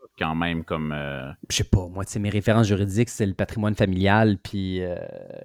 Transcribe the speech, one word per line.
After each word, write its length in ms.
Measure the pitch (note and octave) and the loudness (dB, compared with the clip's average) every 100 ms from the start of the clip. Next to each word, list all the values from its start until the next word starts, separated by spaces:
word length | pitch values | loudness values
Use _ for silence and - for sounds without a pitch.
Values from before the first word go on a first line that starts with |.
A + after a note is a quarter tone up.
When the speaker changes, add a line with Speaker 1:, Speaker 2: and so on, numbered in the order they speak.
| - - | -20 -6
Speaker 1:
quand 160 | E2 | -2
même, 300 | D#2+ E2+ E2 | 0 0 -2
comme, 260 | E2 E2 D#2 | -4 -4 -4
euh, 380 | D2 C#2+ C#2 C2 - - | -4 -6 -8 -10 -14 -6
Speaker 2:
je 80 | - | -4
sais 40 | |
pas, 220 | - G2 F2 | 2 2 2
moi, 180 | F#2 | -6
tu 60 | G2 | -6
sais, 80 | A2+ | -2
mes 120 | G#2 | -2
références 360 | G#2 G2+ A2 G#2+ | 0 4 4 4
juridiques, 440 | G2+ G2+ F#2+ A#2+ | 2 2 0 0
c'est 140 | - G#2 | 0 -2
le 80 | |
patrimoine 420 | F2+ G2+ - G#2+ G#2 | 0 -4 -2 -2 2
familial, 640 | G#2 F#2 F#2+ G#2 A2+ G2 | 2 4 4 6 6 2
puis, 400 | - G2+ F#2+ F#2 | -2 -6 -4 -2
euh, 140 | F2+ E2+ G1+ G1+ G1+ G1+ | -4 -6 -8 -14 -16 -16